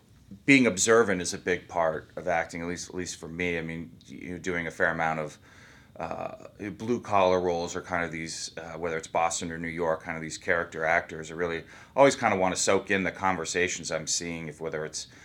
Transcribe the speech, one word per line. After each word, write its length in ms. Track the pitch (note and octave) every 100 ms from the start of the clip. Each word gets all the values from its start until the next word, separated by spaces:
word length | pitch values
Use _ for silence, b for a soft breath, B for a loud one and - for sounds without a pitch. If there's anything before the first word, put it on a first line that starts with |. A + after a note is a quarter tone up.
| _ - - - -
being 220 | C#3 A#2
observant 520 | F#2 - A2+ G#2 F#2
is 140 | E2+
a 60 | G2
big 280 | - F2+ -
part 440 | F2 D#2+ D#2 - -
of 120 | E2
acting, 340 | E2 E2 E2+
at 60 | E2+
least, 220 | F2 -
at 60 | F2+
least 240 | F2 -
for 80 | D#2+
me. 300 | E2 F2+ E2+
I 60 |
mean, 260 | E2 E2 E2 - -
you 280 | C#2 -
know, 40 | F2
doing 300 | E2+ F2 E2
a 40 |
fair 200 | - F2
amount 300 | E2 D#2+ D#2+
of, 160 | D2+ - B B B B B -
uh, 360 | E2 E2+ - - - - G2+ E2
blue-collar 640 | A2 A#2 G#2 G2+ F#2 F#2
roles 340 | F2+ E2+ E2+ F2+
or 60 |
kind 240 | - F2+ E2+
of 60 |
these, 400 | D#2+ D#2+ - - -
uh, 200 | E2 D#2+
whether 200 | E2+ D#2+
it's 100 | -
Boston 440 | F2 E2+ - E2+
or 60 | E2
New 100 | E2
York, 360 | E2 E2+ D#2+
kind 120 | F2 D#2+
of 60 |
these 160 | D#2+ -
character 480 | - F2 E2 D#2+ D#2
actors, 460 | E2+ - E2 D#2
I 20 |
really 300 | D#2+ F2 E2 B B B -
always 200 | C#3 C3+
kind 200 | A#2 G2
of 40 |
wanna 160 | F#2 F2
soak 360 | - G2 F#2+
in 100 | G2
the 100 | F2+
conversations 800 | E2 F#2+ F2 E2 F2+ F2+ F2 D#2
I'm 140 | D#2+ D#2
seeing, 420 | - E2+ E2 D#2+
if 140 | D2
whether 240 | E2 D#2 D#2
it's 220 | - - B